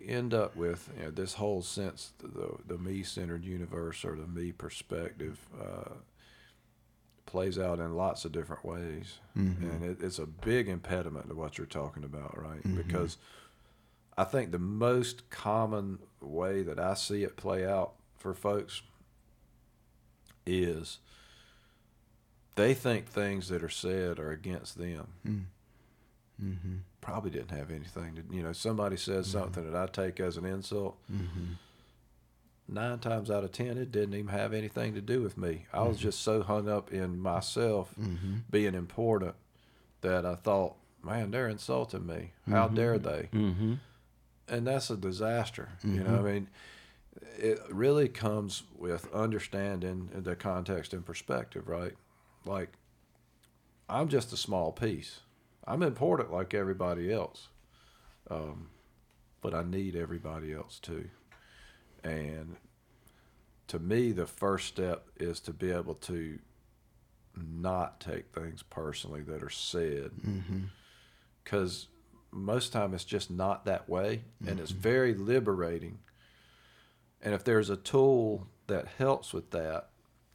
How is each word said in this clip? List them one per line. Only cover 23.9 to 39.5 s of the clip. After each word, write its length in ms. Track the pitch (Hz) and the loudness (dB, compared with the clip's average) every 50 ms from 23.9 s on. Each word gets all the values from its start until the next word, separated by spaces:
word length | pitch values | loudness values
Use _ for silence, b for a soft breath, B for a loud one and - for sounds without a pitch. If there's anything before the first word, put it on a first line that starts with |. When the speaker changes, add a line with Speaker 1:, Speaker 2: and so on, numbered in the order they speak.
| 92 95 92 87 85 78 | 0 0 0 0 -2 -2
Speaker 1:
are 120 | 78 78 | -4 -4
against 460 | 80 78 87 92 90 71 - - - | -4 -4 -4 -4 -4 -4 -6 -10 -8
them. 300 | - 87 87 85 78 76 - 87 - - | -6 -6 -6 -6 -6 -8 -12 -14 -8 -4
Speaker 2:
Mm. 160 | 107 107 101 95 90 - _ b b b b b b b b b b b b _ _ _ - 101 | -2 -2 -2 -4 -6 -10 _ b b b b b b b b b b b b _ _ _ -8 -6
Mm-hmm. 320 | 95 92 87 87 92 90 92 92 - - _ | -6 -6 -4 -4 -4 -6 -6 -8 -10 -16 _
Speaker 1:
Probably 280 | - - - 110 104 92 | -10 -6 -6 -4 -4 -4
didn't 200 | 78 67 57 - | -4 -6 -6 -6
have 180 | 80 71 69 73 | -6 -6 -6 -6
anything 440 | 80 73 76 90 - 85 85 82 80 | -8 -8 -10 -10 -10 -10 -10 -8 -10
to, 80 | 82 80 - 92 | -10 -10 -6 -6
you 60 | 92 82 | -4 -4
know, 100 | 82 85 | -4 -4
somebody 420 | - - 113 110 107 104 98 95 | -2 -2 0 0 2 0 0 0
says 300 | 87 - 95 98 95 90 | -2 -2 0 0 0 0
Speaker 2:
Mm-hmm. 100 | 98 98 104 | 0 -2 -2
Speaker 1:
something 320 | 92 90 90 90 82 80 | -2 -2 -4 -4 -4 -2
that 40 | 82 | -2
I 120 | 90 92 | -2 -2
take 320 | 92 - 101 95 92 90 - | 0 0 0 -2 0 0 0
as 180 | 92 90 82 | -2 -2 -2
an 80 | 85 90 | -2 -4
insult. 520 | 92 95 95 95 - 104 101 98 92 - - - - | -4 -4 -4 -4 -4 -2 -2 -2 -2 -6 -8 -8 -6
Speaker 2:
Mm-hmm. 420 | 98 101 92 85 85 90 87 87 87 B B B B B B B B B B _ - - _ _ _ _ _ _ _ _ _ - | -4 -2 -2 -2 -4 -4 -4 -4 -6 B B B B B B B B B B _ -20 -20 _ _ _ _ _ _ _ _ _ -8
Speaker 1:
Nine 300 | 98 101 113 123 123 117 | -4 -2 -2 -2 -2 -2
times 320 | 120 117 113 110 101 110 | 0 0 0 0 2 2
out 120 | 104 101 98 | 2 2 0
of 60 | 92 - | 0 -2
ten, 240 | - 120 123 117 | -2 -2 -2 0
it 140 | 127 127 123 | -2 -2 0
didn't 220 | 113 104 104 101 98 | 2 2 2 2 0
even 140 | 104 104 | -2 -2
have 260 | 101 98 101 104 107 107 | -2 0 0 0 0 0
anything 400 | 110 107 104 - 120 117 110 107 | -2 -2 -2 -2 -2 -2 0 -2
to 60 | 104 | -2
do 200 | 101 117 123 131 | 0 0 2 2
with 160 | 113 95 - | 2 0 0
me. 300 | 101 92 85 80 82 - - | 0 0 0 0 -2 -6 -2
I 120 | - 92 113 | 2 4 4
was 140 | 117 107 | 4 4
Speaker 2:
Mm-hmm. 60 | 101 - | 2 2
Speaker 1:
just 180 | 104 - - | 0 0 2
so 220 | - 110 110 110 98 | 2 4 4 4 4
hung 240 | 104 104 107 104 104 | 4 2 2 4 2
up 220 | 104 101 - - | 2 0 0 -2
in 280 | - 95 92 90 87 90 | -2 0 0 0 0 0
myself 720 | 92 92 87 92 - - - 120 117 113 107 98 92 - - 104 | 0 2 2 2 0 0 0 2 4 4 4 2 2 -2 -4 -4
Speaker 2:
Mm-hmm. 340 | 107 98 87 85 98 95 98 110 117 - | -2 -2 -2 -2 -2 -2 -2 -2 -2 4
Speaker 1:
being 260 | - 107 104 101 92 | 4 6 6 6 4
important 600 | 90 87 87 - 113 117 113 110 98 92 87 - - - _ | 0 -2 -2 0 2 4 6 6 6 4 0 -2 -6 -14 _